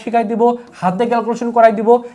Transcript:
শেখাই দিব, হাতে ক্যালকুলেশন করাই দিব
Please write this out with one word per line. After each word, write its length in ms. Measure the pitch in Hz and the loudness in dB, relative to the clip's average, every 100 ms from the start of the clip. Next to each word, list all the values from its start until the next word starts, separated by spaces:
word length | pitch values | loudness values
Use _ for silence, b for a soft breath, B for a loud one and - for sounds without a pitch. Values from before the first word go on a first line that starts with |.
শেখাই 220 | - 233 214 | -4 -2 -2
দিব, 120 | 220 240 240 B - | 0 0 0 B -6
হাতে 240 | 180 180 233 | -4 -2 -2
ক্যালকুলেশন 380 | 233 214 233 233 233 | -2 -4 -4 -2 4
করাই 180 | 226 208 | 4 4
দিব 100 | 220 240 240 | 2 2 0